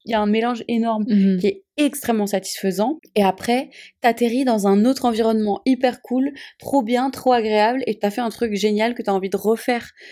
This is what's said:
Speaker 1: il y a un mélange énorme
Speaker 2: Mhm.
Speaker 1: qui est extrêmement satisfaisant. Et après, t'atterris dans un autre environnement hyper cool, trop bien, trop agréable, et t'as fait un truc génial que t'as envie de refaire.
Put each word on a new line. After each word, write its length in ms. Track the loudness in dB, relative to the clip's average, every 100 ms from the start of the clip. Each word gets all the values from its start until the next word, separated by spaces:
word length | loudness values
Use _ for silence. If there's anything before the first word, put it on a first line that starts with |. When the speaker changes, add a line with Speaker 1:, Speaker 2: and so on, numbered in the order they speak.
| -4
Speaker 1:
il 60 |
y 20 | -2
a 60 |
un 40 | 2
mélange 360 | 2 0 -4 -4
énorme 360 | -2 0 -2 0
Speaker 2:
Mhm. 320 | 4 4 2
Speaker 1:
qui 80 | 0
est 140 | -2 _ -2
extrêmement 500 | -2 -2 -2 0 0
satisfaisant. 720 | -2 -6 -4 -4 0 -2 -2 _ 0
Et 80 |
après, 460 | 2 0 -2 -2 -2 -14 -20 _
t'atterris 460 | 0 2 0 0 0
dans 200 | 2 4
un 200 | 4 4
autre 180 | 2
environnement 580 | 0 2 2 2 0 -2 0
hyper 360 | 2 2 -2
cool, 300 | -4 -2 -2 -6 -20 _
trop 240 | -2 0
bien, 260 | 0 -2 -2
trop 240 | -2 0
agréable, 500 | 2 2 2 2 0 -4
et 140 | -2
t'as 120 | -2
fait 100 | -2
un 80 | -6
truc 260 | -4 -4 -2
génial 380 | 0 0 -2 -2
que 60 |
t'as 100 | -2
envie 180 | -2 -2
de 60 | -2
refaire. 560 | 0 -2 0 -4 -6 _ -20